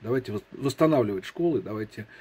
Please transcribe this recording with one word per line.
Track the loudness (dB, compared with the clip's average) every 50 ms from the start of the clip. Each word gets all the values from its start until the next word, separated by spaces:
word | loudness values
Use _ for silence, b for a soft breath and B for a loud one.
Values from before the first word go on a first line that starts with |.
Давайте | -4 -2 -2 -2 -2 -2 -6
вос-, | -8 -8 _
восстанавливать | -8 -4 -4 -2 2 4 4 6 6 4 4 2 0 -4 -6
школы, | -8 -4 -2 0 0 0 0
давайте | -2 -4 -6 -8 -8 -8 -10 -12 -14 B B B